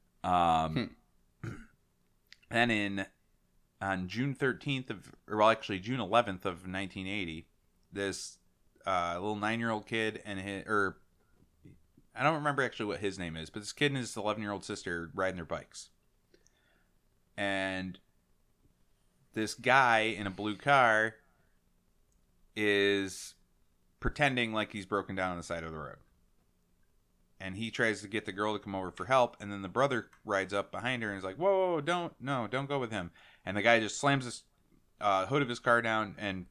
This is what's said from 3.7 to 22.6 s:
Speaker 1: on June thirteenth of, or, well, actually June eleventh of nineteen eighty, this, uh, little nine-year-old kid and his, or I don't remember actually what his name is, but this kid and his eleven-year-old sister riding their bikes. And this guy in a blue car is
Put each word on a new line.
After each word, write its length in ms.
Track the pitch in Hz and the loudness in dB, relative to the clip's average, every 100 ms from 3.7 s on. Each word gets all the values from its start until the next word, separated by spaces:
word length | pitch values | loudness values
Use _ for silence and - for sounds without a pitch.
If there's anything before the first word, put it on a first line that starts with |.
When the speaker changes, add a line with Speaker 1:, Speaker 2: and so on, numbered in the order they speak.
| - | -8
Speaker 1:
on 280 | 98 92 92 | -4 -2 -4
June 260 | 107 139 | -2 -2
thirteenth 560 | 131 135 120 - 135 127 | 0 -2 -2 -2 -4 -4
of, 220 | 104 - - - | -10 -14 -18 -4
or, 80 | 107 | 4
well, 140 | 107 | 6
actually 260 | 110 - 98 | 6 0 -6
June 220 | 101 131 | -4 -4
eleventh 440 | 95 110 107 92 | 2 4 4 0
of 220 | 98 87 92 | -4 -6 -6
nineteen 400 | 92 95 98 95 | -6 -6 -8 -6
eighty, 400 | 104 87 80 - _ _ _ _ | -4 -6 -8 -14 _ _ _ _
this, 460 | 98 98 92 - - _ _ _ _ - | -4 -4 -4 -8 -16 _ _ _ _ -2
uh, 260 | 92 87 | 0 0
little 220 | 87 101 107 | -2 -4 -2
nine-year-old 500 | 104 117 117 107 101 | -2 0 -2 -2 -2
kid 380 | 113 110 104 107 | -2 -2 -4 -8
and 140 | 98 | -8
his, 240 | 98 98 - | -6 -8 0
or 320 | 104 98 - _ _ _ _ _ _ - - _ _ _ 113 | 2 2 0 _ _ _ _ _ _ -20 -20 _ _ _ 0
I 80 | |
don't 100 | 139 | 2
remember 300 | 160 147 139 | 2 0 0
actually 240 | 127 - 107 | 0 -2 -4
what 120 | 87 | -2
his 200 | 101 92 | -2 -4
name 180 | 87 80 | -6 -8
is, 140 | 80 | -10
but 80 | 110 | -10
this 140 | 104 | -8
kid 180 | - 147 | 0 0
and 60 | 135 | 0
his 200 | 117 - | -6 -4
eleven-year-old 480 | 104 107 104 101 - | -2 -2 -4 -6 -6
sister 460 | 104 - 85 85 | -8 -6 -6 -6
riding 220 | 92 92 90 | -2 -2 -2
their 100 | 80 | -6
bikes. 440 | 82 - - - _ _ _ _ _ _ _ _ _ _ _ _ _ _ - | -8 -10 -18 -20 _ _ _ _ _ _ _ _ _ _ _ _ _ _ -4
And 640 | 101 98 95 95 92 90 _ _ _ _ _ _ _ _ _ _ _ _ _ | -2 0 -2 -4 -6 -10 _ _ _ _ _ _ _ _ _ _ _ _ _
this 200 | - 107 | -4 -4
guy 460 | - 120 131 127 113 | -2 4 6 8 6
in 260 | 110 98 101 | 4 0 -4
a 60 | |
blue 240 | 95 104 101 | -4 -4 -2
car 580 | 143 139 120 107 110 - _ _ _ _ _ _ _ _ _ _ _ _ _ | 4 6 8 6 2 -2 _ _ _ _ _ _ _ _ _ _ _ _ _
is 800 | - | -2